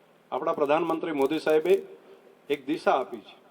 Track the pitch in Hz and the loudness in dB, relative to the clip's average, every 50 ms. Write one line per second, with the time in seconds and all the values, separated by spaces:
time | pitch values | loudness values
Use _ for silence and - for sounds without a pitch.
0 | _ _ _ _ _ _ 120 127 156 165 160 156 147 139 151 165 175 165 160 156 | _ _ _ _ _ _ -8 -4 -2 -2 0 0 2 2 2 2 2 0 -2 -4
1 | 180 165 156 139 135 139 160 156 - 156 156 156 160 180 196 190 - - - - | -4 -4 0 0 0 0 0 -2 0 2 2 2 4 4 2 2 2 -6 -18 -20
2 | - - - - _ - - _ _ - 147 143 123 139 165 - - 202 165 135 | -20 -20 -20 -20 _ -20 -20 _ _ -6 -6 -6 -4 -6 -6 -2 0 0 2 2
3 | - - 123 104 - - - - _ _ | 0 -4 -10 -14 -16 -20 -20 -20 _ _